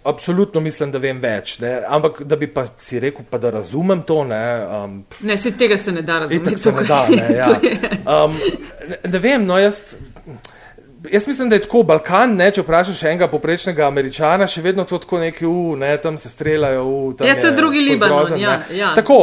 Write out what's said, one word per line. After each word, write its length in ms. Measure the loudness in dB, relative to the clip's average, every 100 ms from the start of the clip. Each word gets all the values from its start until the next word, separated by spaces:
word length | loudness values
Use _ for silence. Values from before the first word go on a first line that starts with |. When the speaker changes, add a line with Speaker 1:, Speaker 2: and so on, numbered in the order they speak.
Speaker 1:
absolutno 600 | -6 -4 -2 0 2 0
mislim, 280 | -4 -4 -4
da 100 | -2
vem 200 | -4 -2
več, 400 | -4 -4 -6 -8
ne, 240 | -6 -4
ampak 380 | -2 0 0 -2
da 140 | -4 -2
bi 100 | -2
pa 140 | -4 -6
si 220 | -10 -8 -4
rekel, 240 | -4 -6
pa 140 | -8 -4
da 120 | -2
razumem 500 | -4 -6 -4 0 0
to, 220 | 0 -2
ne, 160 | 0 -2 -2 -4
um, 320 | -4 -6 -8 -12 -18 -10
Speaker 2:
Ne, 180 | -4 -2
saj 160 | -4
tega 240 | 0 2 2
se 160 | -2
ne 80 | -6
da 160 | -2 -2
razumeti, 200 | 0 -2 -2
Speaker 1:
Itak 120 | 0
se 140 | 0
ne 60 | 0
Speaker 2:
tukaj. 80 | 2
Speaker 1:
da, 220 | 2 4
ne, 280 | 4 4 2
Speaker 2:
<laughs> 0 |
Speaker 1:
ja. 80 |
Speaker 2:
To 80 | 4 4
je 160 | 2 0 -4 -4 0
Speaker 1:
Um, 300 | 2 2 2 -4 -4 -12 -16 -14
ne, 100 | -10
ne 160 | -4 0
vem, 260 | 2 2
no, 140 | 2 4
jaz, 220 | 2 0 -10 -20 -20 -20 -20 -18 -20 -20 -20 -20 -20 -20
jaz 220 | -2 -2 0
mislim, 220 | -4 2
da 60 |
je 80 | 2
tako 200 | 4 2
Balkan, 520 | 4 2 4 2 4
ne, 140 | 4 4
če 120 | 2
vprašaš 420 | 2 2 2 -2
enega 240 | -2 0 0
povprečnega 580 | 0 -2 -2 -2 0 0
Američana, 600 | 0 -4 -2 0 2 0
še 160 | 0
vedno 220 | -2 -2
to 140 | -2 -6
tako 220 | -4 -4
neki, 260 | -4 -4 -2
u, 280 | -2 -2
ne, 180 | -2 -2 -2
tam 200 | -2 -6
se 120 | -12
streljajo, 560 | -6 -2 0 0 0
u, 180 | -2 -2 -4
tam 160 | 0 0
Speaker 2:
Ja, 80 |
to 120 | 2 2
je 60 |
Speaker 1:
je 40 | 2
Speaker 2:
drugi 220 | 2 2
Speaker 1:
ful 120 | 2
Speaker 2:
Libanon, 280 | 2 4 2
Speaker 1:
grozen, 200 | 2 0
Speaker 2:
ja, 180 | 0 -2
Speaker 1:
ne. 180 | -4 -4
Speaker 2:
ja, 180 | 0
Speaker 1:
Tako, 240 | 0 6 6